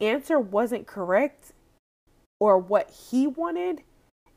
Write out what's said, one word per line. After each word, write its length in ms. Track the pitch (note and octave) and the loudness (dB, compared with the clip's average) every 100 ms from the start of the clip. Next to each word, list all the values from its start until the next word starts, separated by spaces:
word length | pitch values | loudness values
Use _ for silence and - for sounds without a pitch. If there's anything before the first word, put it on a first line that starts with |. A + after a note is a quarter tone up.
answer 380 | G#3+ C4+ C4+ D#4 | -2 -2 0 0
wasn't 480 | G3+ G3+ A#3 A#3 - | 0 -2 -2 -4 -8
correct 680 | G3+ F3+ F#3+ C#4+ - - _ _ _ _ _ _ _ _ - | -8 0 2 0 -4 -20 _ _ _ _ _ _ _ _ 0
or 180 | G#3 F#3+ | 4 4
what 340 | F3+ G3+ - | 4 0 -2
he 360 | - - B3 C#4+ | -12 -6 -2 0
wanted, 560 | C4+ E4+ F4 F4+ D4+ - _ _ _ _ | -2 -6 -4 -4 -6 -10 _ _ _ _